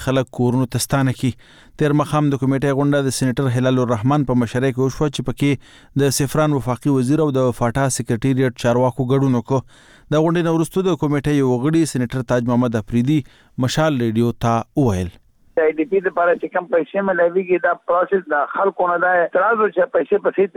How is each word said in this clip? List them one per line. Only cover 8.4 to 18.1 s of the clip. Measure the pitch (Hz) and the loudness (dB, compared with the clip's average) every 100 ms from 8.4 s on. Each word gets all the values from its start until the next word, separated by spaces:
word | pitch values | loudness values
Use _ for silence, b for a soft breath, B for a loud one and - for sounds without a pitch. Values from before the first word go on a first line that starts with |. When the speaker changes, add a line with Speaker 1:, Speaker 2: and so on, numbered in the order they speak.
| 127 - 120 | 0 0 0
Speaker 1:
چارواکو | 120 127 - 127 | 2 2 0 0
ګډون | 135 135 123 | 0 2 0
وکړ. | - 131 - b b b b | 0 -2 -4 b b b b
د | 147 | 0
غونډې | 165 170 165 | 2 2 0
نه | 165 | 0
وروسته | 160 190 190 | 0 -2 0
د | 160 151 | 0 0
کمیټې | 147 143 147 | -2 0 0
یو | 131 123 139 | 2 0 2
غړي | 165 156 | 2 0
سینیټر | 135 120 131 120 | -2 -4 -6 -2
تاج | 123 120 120 | -2 0 0
محمد | 127 113 | 0 -2
افریدي | - 120 123 151 - b b - 127 | -2 -2 2 0 -2 b b -4 -2
مشال | - 156 135 117 | 0 0 0 0
ریډیو | 110 117 - 117 | 0 0 0 0
ته | 117 - - | 0 -2 0
وویل، | 127 92 90 - _ _ _ - | 0 0 -4 -10 _ _ _ 0
Speaker 2:
د | 156 | 0
آی | 156 | 0
ډي | 156 | 0
پی | 196 180 | 0 0
لپاره | 175 175 165 | 0 0 0
چې | 160 185 | -2 -6
کوم | 175 | -2
پیسې | 170 151 196 196 | -2 0 -2 -2
ملاویږي، | 175 170 180 180 175 | 2 2 2 2 2
دا | 175 170 - | 2 -2 0
پروسس | 175 175 | 0 2